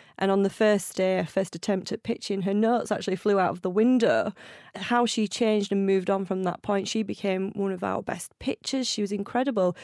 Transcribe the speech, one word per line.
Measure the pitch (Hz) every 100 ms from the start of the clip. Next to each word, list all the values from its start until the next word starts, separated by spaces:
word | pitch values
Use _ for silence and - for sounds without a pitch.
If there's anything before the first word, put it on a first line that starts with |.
| - -
And | 196
on | 196
the | 196
first | - 214 202 - -
day, | 185 185
her | 175
first | - 185
attempt | - - 190 -
at | -
pitching, | - - - 196
her | 190
notes | 202 220 240 -
actually | 196 - 185
flew | 214 202
out | 180
of | 180
the | 185
window. | 185 233 254 214 113 151 - - - -
How | - 190 240
she | 240 - 208
changed | - 226 214 202
and | 196 196
moved | 190 185
on | 196
from | 190 190
that | 185 -
point, | - 202 196
she | 220
became | 202 208 202 185 190
one | - 196
of | 185
our | 196 196
best | 202 175 - -
pitchers. | - - - 269 247
She | -
was | 202
incredible. | 202 202 240 269 220 180 175